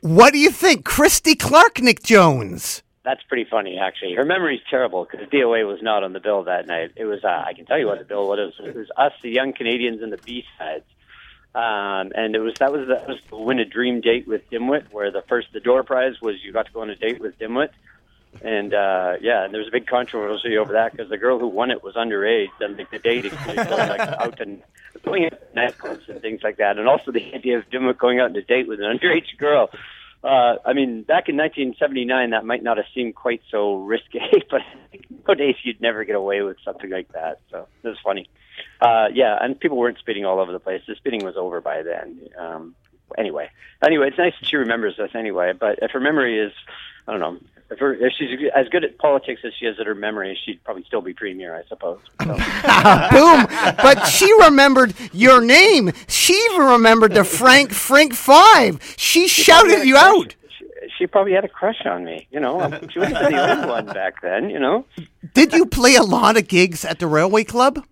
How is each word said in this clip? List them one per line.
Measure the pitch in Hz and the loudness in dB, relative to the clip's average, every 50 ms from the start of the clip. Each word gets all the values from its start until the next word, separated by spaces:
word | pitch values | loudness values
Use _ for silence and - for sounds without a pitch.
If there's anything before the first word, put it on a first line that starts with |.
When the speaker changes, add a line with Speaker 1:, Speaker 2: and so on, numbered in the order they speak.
Speaker 1:
What | - 160 160 175 233 277 294 | -2 2 6 8 8 8 8
do | 294 | 4
you | 294 392 | 2 2
think? | - - - 381 311 196 - | 2 2 2 2 2 2 0
Christy | - - - 294 392 - - _ 320 311 | -6 -2 2 2 2 2 2 _ 0 0
Clark, | 311 - - 262 311 349 330 - - | 0 0 2 6 6 6 6 4 0
Nick | 240 247 220 - _ | 0 0 0 0 _
Jones. | - 226 202 180 165 143 127 110 95 90 85 - - - - _ _ _ _ _ | 4 6 6 6 6 4 0 -4 -8 -12 -12 -10 -10 -12 -12 _ _ _ _ _
Speaker 2:
That's | 127 135 - - | -8 -8 -8 -6
pretty | _ - 123 110 - | _ -6 -6 -6 -4
funny, | - 113 101 98 90 90 | -4 -4 -4 -4 -8 -6
actually. | 95 95 - - 101 95 87 | -6 -8 -8 -8 -10 -8 -4
Her | 95 135 | -4 -2
memory's | 151 175 190 180 156 139 117 _ - | -2 -2 -2 -2 -4 -6 -6 _ -6
terrible, | - 131 127 113 - 92 87 | -4 -2 -2 -2 -4 -6 -10
'cause | - - - 104 95 | -10 -14 -20 -14 -4
D | - 143 131 | -2 0 0
O | 117 117 | 2 0
A | 113 110 | 0 -2
was | 101 101 85 | -4 -6 -8
not | 107 110 107 104 98 | -6 -4 -2 -2 -4
on | 95 92 | -6 -10
the | 95 | -10
bill | 87 107 104 98 87 | -6 -4 -4 -4 -4
that | 87 90 87 85 80 | -4 -6 -6 -6 -6
night. | 87 82 82 85 _ - | -8 -8 -8 -10 _ -12
It | 113 | -10
was, | 110 104 98 - | -8 -8 -6 -4
uh, | 101 87 82 82 82 | -4 -4 -4 -6 -10
I | 87 | -12
can | 85 85 | -14 -8
tell | _ 127 156 | _ -4 -4
you | 139 107 | -2 -4
what | 101 90 | -6 -8
the | 90 | -10
bill | _ 104 104 101 98 | _ -8 -6 -4 -4
was. | 101 101 104 90 - _ | -4 -4 -6 -8 -10 _
It | 104 101 - | -18 -18 -16
was | 120 110 _ - - | -16 -16 _ -4 -2
us, | 131 147 - - _ | -2 -2 -2 -8 _
the | 123 | -6
Young | 113 123 131 135 123 | -4 -4 -4 -4 -8
Canadians, | - 120 113 117 123 120 120 117 107 113 | -8 -6 -6 -4 -4 -4 -6 -6 -8 -12
and | 110 | -14
the | 101 90 | -14 -16
B-Sides. | _ - 120 120 - - _ _ 90 78 78 78 _ _ _ _ _ _ - - - - _ _ _ _ _ | _ -16 -18 -16 -18 -18 _ _ -14 -14 -14 -14 _ _ _ _ _ _ -20 -20 -20 -20 _ _ _ _ _
Um, | 117 117 117 107 101 101 101 98 95 95 95 - | -6 -6 -6 -6 -6 -8 -8 -6 -8 -8 -8 -6
and | 107 113 110 107 | -6 -6 -4 -4
it | 110 | -4
was, | 110 113 110 - | -4 -6 -4 -2
that | 139 135 | -2 -2
was | 139 151 131 127 | -2 -4 -4 -4
the, | 127 | -6
that | 120 - 135 | -6 -6 -10
was | 135 - _ _ | -14 -14 _ _
the | - 110 | -16 -10
Win | 110 113 131 127 | -6 -4 -4 -4
a | 110 | -4
Dream | 98 95 110 123 123 123 120 | -6 -6 -6 -4 -4 -4 -4
date | 113 120 117 123 120 - | -2 -2 -2 -2 -4 -8
with | 110 104 _ _ | -10 -10 _ _
Dimwit, | - 117 120 127 139 147 - _ | -12 -10 -6 -4 -6 -6 -6 _
where | _ 107 101 101 | _ -8 -8 -6
the | 95 98 - | -6 -8 -8
first, | _ 127 120 113 _ _ | _ -6 -6 -6 _ _
the | 110 | -10
door | _ 120 123 131 131 | _ -2 0 0 0
prize | - 135 127 127 135 123 - | -2 -4 -2 -2 -4 -6 -8
was | - 113 101 95 98 | -8 -8 -8 -8 -12
you | 101 | -10
got | 95 110 110 - | -8 -8 -8 -8
to | |
go | _ 113 | _ -14
on | 110 107 | -12 -12
a | 104 | -12
date | 92 - 110 120 120 | _ -6 -6 -6 -6
with | 104 107 90 _ | -10 -14 -12 _
Dimwit. | 110 110 117 127 147 147 _ _ _ _ _ _ _ _ _ _ _ _ _ - - | -12 -8 -6 -6 -6 -6 _ _ _ _ _ _ _ _ _ _ _ _ _ -18 -10
And, | 113 110 104 101 104 92 | -8 -6 -6 -6 -4 -4
uh, | 104 101 98 95 90 92 90 90 - | -2 -2 -2 -2 -2 -4 -4 -6 -4
yeah, | - 110 120 107 95 | -4 -2 -2 -2 -2
and | 98 98 | -6 -8
there | 107 | -12
was | 107 110 | -12 -6
a | |
big | 110 127 113 - | -8 -8 -6 -4
controversy | 127 123 123 117 - 117 104 104 107 107 101 120 113 107 | -4 -4 -4 -4 -8 -8 -8 -8 -8 -8 -8 -4 -2 -4
over | 110 98 98 | -4 -2 -2
that | 110 113 113 - | -2 -2 -2 -6
'cause | - 113 90 | -12 -12 -12
the | 107 101 | -10 -4
girl | 104 123 131 117 | -2 -2 -2 -2
who | 120 120 | -4 -6
won | 90 101 120 127 | -4 -4 -4 -4
it | 123 - - | -6 -8 -10
was | 95 98 | -12 -8
underage, | 117 117 117 107 101 98 107 117 113 101 95 - _ | -8 -6 -6 -4 -4 -2 -2 -2 -2 -2 -6 -8 _
and, | 107 104 101 101 | -10 -10 -10 -14
like, | 98 - | -18 -16
the | - 107 | -16 -8
date | _ 117 117 123 - | _ -4 -4 -4 -6
included | 202 175 147 143 - - 208 226 - | -10 -12 -12 -12 -10 -6 -6 -6 -4
going, | - 214 233 - | -4 -4 -4 -4
like, | - - | -4 -6
<laughs> | 226 - 147 - | -6 -8 -6 -8
out | - 120 120 - | -8 -8 -8 -12
and | 113 98 101 92 _ _ _ _ _ - _ - _ | -14 -14 -14 -20 _ _ _ _ _ -20 _ -14 _
going | - 160 196 170 | -6 -4 -2 -4
out | 165 | -4
to | - - - _ _ 117 | -6 -10 -20 _ _ -6
nightclubs | 120 123 123 _ - 151 - - _ - | -4 -4 -6 _ -14 -14 -14 -14 _ -20
and | 104 95 | -20 -14
things | - 110 110 110 - | -12 -12 -12 -8 -8
like | 107 104 - | -8 -6 -2
that. | 110 101 101 104 | -2 -2 -2 0
And | 107 120 | 0 0
also | 143 143 - - | 0 0 -2 -6
the | 123 117 - - - | -8 -8 -8 -8 -16
idea | 131 - 127 120 120 | -10 -6 -4 -4 -4
of | 104 _ | -6 _
Dimwit | - 127 131 127 127 _ | -8 -4 -4 -4 -4 _
going | - 123 123 123 | -2 -2 0 0
out | 127 117 | -2 -2
on | 85 | -4
a | 101 98 | -8 -4
date | - 117 127 127 - | -2 -2 -2 -2 -4
with | 110 104 | -8 -8
an | 101 104 113 - | -6 -6 -6 -2
underage | - 175 165 170 160 - - _ | -2 -2 -2 -2 -4 -8 -16 _
girl. | 139 147 147 139 113 - - - - - - - - - _ _ - | -4 0 0 0 0 -2 -4 -16 -20 -20 -20 -20 -20 -20 _ _ -4
Uh, | 131 135 131 123 120 117 120 _ | 0 2 2 2 2 0 -2 _
I | - 131 | -4 -2
mean, | 143 139 127 117 113 107 | -2 -2 -4 -6 -10 -4
back | - 151 175 180 - | -2 -2 -2 -2 -4
in | 151 139 | -4 -4
nineteen | 156 156 - - 139 127 117 - | -4 -4 -4 -6 -8 -8 -6 -4
seventy-nine, | 151 147 135 131 123 120 127 131 127 120 | -4 -4 -4 -6 -6 -4 -2 -2 -2 -2
that | 113 110 107 | -2 -4 -4
might | 110 120 123 | -4 -8 -6
not | - 117 117 | -4 -4 -4
have | 107 104 - _ | -4 -4 -8 _
seemed | 131 123 117 104 | -8 -8 -8 -10
quite | _ - 123 120 117 _ _ | _ -8 -8 -8 -8 _ _
so | - 107 104 101 98 95 | -6 -4 -4 -4 -4 -6
risque, | 95 101 110 117 - _ - 120 - - - 196 - | -6 -6 -8 -8 -8 _ -12 -12 -2 0 0 0 0
<laughs> | _ | _
but | - 131 - - - - _ _ _ - _ _ - - _ | -6 -6 -6 -6 -20 -20 _ _ _ -20 _ _ -20 -12 _
nowadays | - 196 143 143 139 127 - - | -4 -2 -2 0 -4 -4 -4 -6
you'd | 127 113 _ | -12 -12 _
never | 110 120 113 107 110 | -6 -6 -4 -4 -6
get | 92 107 101 | -6 -4 -4
away | 95 98 101 101 | -4 -4 -4 -4
with | 101 98 92 _ _ | -4 -6 -8 _ _
something | - 95 - - 98 | -14 -14 -14 -12 -12
like | 92 92 90 _ _ | -10 -10 -12 _ _
that. | 82 80 80 76 _ _ _ | -12 -10 -10 -12 _ _ _
So | - 87 - _ _ _ _ | -18 -18 -18 _ _ _ _
it | 117 | -14
was | 107 - - | -14 -10 -8
funny. | 104 98 98 87 _ _ _ _ _ _ - - - _ _ | -8 -8 -8 -8 _ _ _ _ _ _ -20 -20 -20 _ _
Uh, | - 123 117 113 110 104 107 | 0 2 2 2 0 0 0
yeah, | 117 131 113 104 104 | 0 0 0 0 -2
and | - 123 135 139 | -4 -6 -6 -4
people | - 175 147 123 | -6 -4 -4 -2
weren't | 120 120 117 - | -4 -4 -4 -6
spitting | - - 110 101 101 | -10 -10 -10 -8 -4
all | 95 95 95 | -4 -2 -2
over | 95 87 | -2 -4
the | 90 90 | -6 -12
place. | _ 95 95 92 _ | _ -10 -10 -10 _
The | - 110 | -16 -20
spitting | - _ 139 120 110 101 | -10 _ -8 -8 -6 -8
was | 92 85 95 | -8 -8 -8
over | 90 90 85 85 | -10 -8 -8 -8
by | 82 73 73 78 80 | -8 -8 -8 -8 -8
then. | 85 85 80 76 73 - - - - _ - | -10 -10 -12 -12 -16 -20 -20 -20 -20 _ -18
Um, | 87 82 82 80 82 82 85 _ _ _ _ _ _ _ - - | -16 -14 -14 -16 -16 -20 _ _ _ _ _ _ _ _ -10 -8
anyway, | 110 98 78 73 73 - _ _ _ - _ _ - | -8 -8 -8 -10 -12 -14 _ _ _ -20 _ _ 0
anyway, | 147 160 151 135 139 | 0 0 2 0 -2
it's | 135 - | -2 -2
nice | 175 180 - - | -2 -2 -4 -6
that | - - | -12 -8
she | - 147 | -6 -4
remembers | 131 113 117 117 110 101 90 - | -4 -4 -4 -4 -4 -8 -6 -8
us | 107 95 - | -10 -10 -8
anyway. | 117 113 110 95 90 87 90 92 92 | -10 -10 -8 -6 -4 -4 -4 -4 -4
But | 117 107 104 - | -4 -4 -4 -4
if | - 107 | -6 -8
her | - 135 | -8 -4
memory | 127 143 156 151 135 120 117 110 | -4 -2 -2 -2 -2 -2 -2 -4
is, | 107 104 - - - - - - - - - - _ - | -6 -6 -8 -16 -20 -20 -20 -20 -20 -20 -20 -20 _ -12
I | 107 | -8
don't | 101 | -8
know, | 82 78 87 87 _ _ _ _ _ _ | -8 -8 -10 -12 _ _ _ _ _ _
if, | 113 101 | -10 -6
her, | 135 143 131 | -4 -4 -2
if | 92 117 127 - - | -2 -2 -4 -4 -4
she's | 156 127 123 127 147 139 - | -10 -10 -8 -6 -6 -2 -2
as | 135 135 - | -2 -2 0
good | - 180 160 | -2 -4 -4
at | 147 - _ | -4 -10 _
politics | - 151 143 139 - - 127 - - | -2 0 0 0 -2 -6 -14 -12 -12
as | 120 - - | -14 -14 -8
she | - 117 | -8 -8
is | 107 104 | -8 -6
at | 113 | -8
her | 104 107 | -8 -8
memory, | 101 104 107 107 107 98 95 95 92 - | -8 -8 -8 -8 -8 -10 -10 -10 -12 -12
she'd | - 104 85 _ | -14 -14 -14 _
probably | - 110 92 85 | -14 -14 -14 -12
still | _ - 110 | _ -8 -8
be | 90 92 92 | -8 -8 -14
premier, | - - 101 92 92 95 87 82 | -12 -12 -12 -12 -12 -14 -14 -14
I | 82 - _ | -16 -14 _
suppose. | - - - 90 - - _ _ _ _ | -18 -12 -10 -10 -10 -12 _ _ _ _
So. | - | -8
Speaker 1:
<laughs> | 160 - - - - - - - 285 214 - - 208 180 - 156 - | -8 -6 -6 -6 -6 -6 -4 0 2 2 6 6 6 6 6 6 6
Boom! | - 269 302 339 339 285 233 208 - 220 220 185 160 - | 6 8 10 10 8 8 6 2 0 -2 0 0 0 4
But | 214 262 277 220 202 | 6 6 6 6 4
she | - - - 381 392 427 440 | 0 2 2 6 6 8 10
remembered | 381 320 294 269 277 285 269 254 254 233 185 - 247 208 - | 10 8 8 8 6 6 6 4 4 2 2 -6 -14 -14 -4
your | 170 220 254 262 247 | 4 8 8 8 8
name. | 233 233 254 320 381 427 415 302 220 180 151 - - - | 8 6 8 8 8 8 6 4 4 0 -2 -6 -8 -6
She | - - - - 359 392 453 466 | -4 0 2 2 2 2 2 0
even | 392 359 294 | 2 4 4
remembered | 269 247 240 226 226 226 226 220 214 175 | 6 6 6 6 6 6 6 4 4 4
the | 220 196 | 4 2
Frank | - - - - - 254 277 285 - | 2 0 2 4 6 6 6 6 2
Frank | 202 - - - 254 285 311 294 240 | -2 -8 -4 4 4 4 4 4 2
Five. | - - - 277 311 370 440 440 339 240 196 170 143 - - - - | -6 4 8 10 10 12 10 10 8 6 2 0 -4 -10 -18 -12 -6
She | - - - 330 349 370 | -2 0 2 2 2 2
Speaker 2:
She | - - - | 2 2 6
Speaker 1:
shouted | - 330 330 440 370 | 8 8 8 8 8
Speaker 2:
probably | 339 | 6
had | 359 294 | 4 4
a | 262 | 6
Speaker 1:
you | 262 | 6
Speaker 2:
crush. | 277 311 381 415 370 - | 8 8 8 8 6 2
Speaker 1:
out. | - - _ _ _ - - | -2 -12 _ _ _ -20 -20
Speaker 2:
She, | - - - - - - - - | -20 -20 -20 -18 -18 -18 -8 -6
she | 180 175 | -6 0
probably | - 202 196 202 185 | 2 0 2 2 2
had | 190 196 | 0 0
a | 190 | -2
crush | _ - - 202 226 - - | _ -4 -4 -4 -4 -4 -6
on | 135 90 87 90 | -6 -6 -6 -8
me. | 85 82 - - _ | -10 -12 -14 -16 _
You | - 147 | -10 -6
know, | 151 123 139 180 175 147 143 156 - 156 | -6 -4 -4 -4 -4 -6 -8 -10 -14 -12
she | - 170 | -6 -4
wasn't | 185 190 - - - - | -4 -4 -2 0 0 0
the | 302 - - - | 0 0 0 0
only | 339 - - 160 | 0 -2 -2 -6
one | 120 113 107 104 | -6 -6 -6 -8
back | 101 101 95 92 - - | -10 -6 -6 -8 -8 -8
then. | - 87 90 104 120 143 | -6 -4 -4 -2 -4 -4
You | 98 - | -6 -4
know. | 139 131 165 226 269 _ _ - 160 _ _ _ - 165 _ | -2 -2 -2 -2 -4 _ _ -20 -20 _ _ _ -20 -4 _
Speaker 1:
Did | - 302 311 - | 4 4 4 4
you | 330 359 | 2 2
play | - - - 240 247 269 | 2 0 2 4 6 6
a | 240 214 | 6 4
lot | 202 180 240 233 202 226 226 | 4 0 2 2 2 2 2
of | 185 - | 0 0
gigs | - 170 180 185 170 151 - | 2 2 2 2 0 -6 -8
at | 160 165 - | -8 -6 -4
the | 175 165 | -4 0
Railway | 151 151 160 190 196 220 226 | 2 2 2 2 2 0 0
Club? | - - 240 247 269 269 294 277 _ | 0 0 2 2 2 0 -2 -14 _